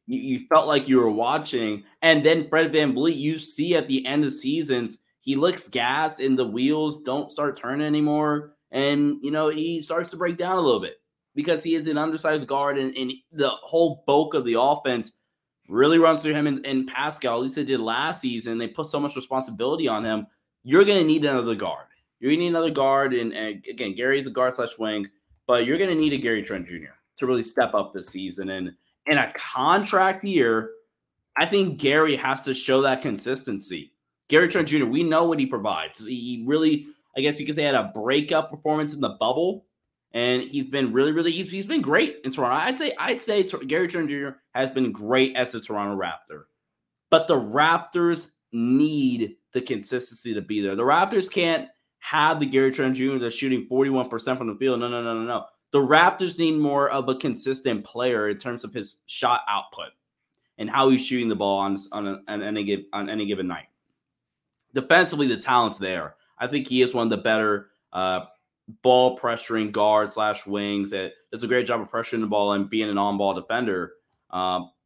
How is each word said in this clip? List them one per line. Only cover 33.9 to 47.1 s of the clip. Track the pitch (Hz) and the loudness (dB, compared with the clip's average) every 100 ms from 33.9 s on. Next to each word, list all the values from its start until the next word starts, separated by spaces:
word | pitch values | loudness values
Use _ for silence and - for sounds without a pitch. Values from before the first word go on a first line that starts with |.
| _ _ _ - | _ _ _ 2
Gary | 151 175 | 4 6
Trent | 180 156 | 2 0
Junior, | 151 120 | 2 2
we | 135 | 2
know | 170 156 | 2 2
what | 170 156 | 2 2
he | 131 | -2
provides. | 127 101 82 80 - 110 | -2 -4 -4 -6 -10 -12
He | 127 120 120 117 | -10 -8 -8 0
really, | 151 160 147 - - _ 135 | 2 4 2 -2 -20 _ -2
I | |
guess | 143 147 | -2 -2
you | 151 | -4
could | 151 | -2
say, | |
had | 147 | 0
a | 135 101 | 2 0
breakout | 110 110 143 147 160 160 | -4 0 0 2 0 -2
performance | 147 151 151 151 | -4 -2 -2 -2
in | 147 | -2
the | 120 - | -4 0
bubble. | 110 131 180 208 - _ _ _ _ | -2 0 -2 -4 -10 _ _ _ _
And | 117 123 127 | -2 0 0
he's | 131 139 131 | -2 -6 -4
been | 139 127 | -2 0
really, | 117 143 | 2 2
really, | 156 170 | 2 0
he's, | 165 175 | -2 -6
he's | 190 202 | -8 -4
been | 311 | -4
great | 139 165 311 - | 2 2 2 -2
in | 135 | -8
Toronto. | 131 123 135 | -2 0 0
I'd | 185 262 | 0 -2
say, | 311 - | -4 -4
I'd | 180 247 | -4 -4
say | - 208 | -2 0
Tor-, | 185 - | 0 -4
Gary | 135 156 180 | -2 -2 0
Trent | 175 156 | -2 -4
Junior | 143 139 - _ | -4 -8 -12 _
has | 123 135 | -4 -2
been | 131 123 | 0 -2
great | 101 104 131 135 127 | -2 0 2 4 2
as | 123 | -4
a | 113 | -6
Toronto | - 107 101 | -6 -4 -4
Raptor. | 98 90 80 - 76 - _ _ _ _ _ - | -4 -6 -8 -14 -20 -20 _ _ _ _ _ 2